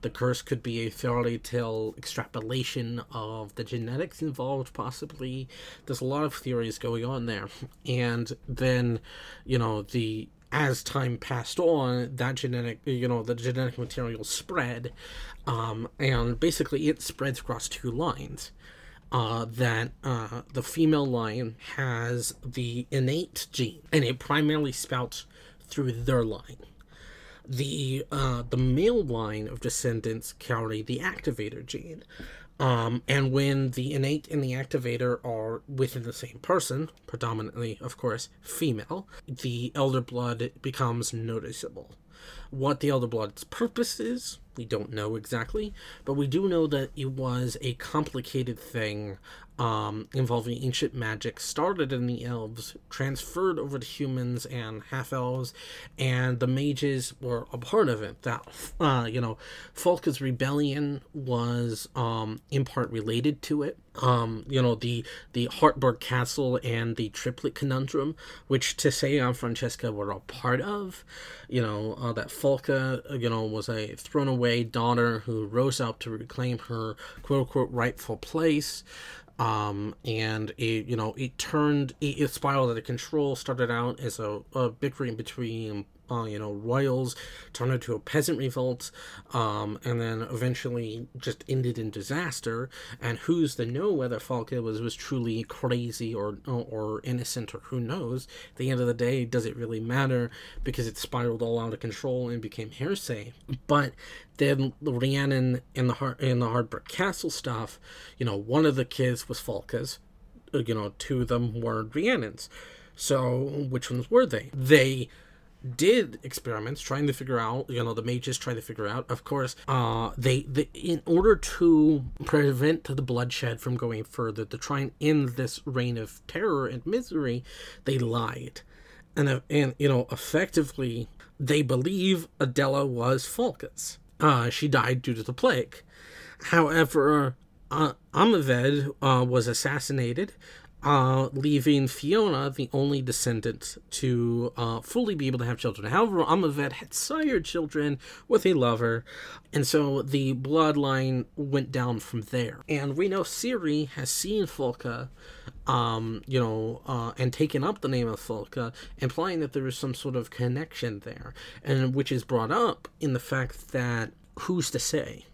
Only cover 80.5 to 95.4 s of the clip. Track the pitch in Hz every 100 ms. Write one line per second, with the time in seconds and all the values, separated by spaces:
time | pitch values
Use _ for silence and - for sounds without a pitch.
80.5 | - 117 113 107 120 110 110 131 - -
81.5 | 156 147 147 135 - 147 139 143 - 139
82.5 | 139 131 113 - 117 - 156 143 131 -
83.5 | 127 120 120 120 - 123 - 107 104 -
84.5 | 131 127 113 139 135 127 113 113 - 120
85.5 | 113 110 104 101 - - 120 113 104 107
86.5 | 101 110 127 139 127 127 - - - -
87.5 | - 120 127 - 113 - 156 143 135 131
88.5 | 127 127 123 - - - - - 123 110
89.5 | 104 104 107 - 120 113 113 113 113 127
90.5 | 123 131 120 113 113 123 131 - - -
91.5 | 131 123 113 110 101 95 139 175 135 -
92.5 | 117 127 - - - 120 113 - 170 156
93.5 | - 117 127 202 175 123 113 - 123 110
94.5 | 127 113 107 117 - - 135 117 113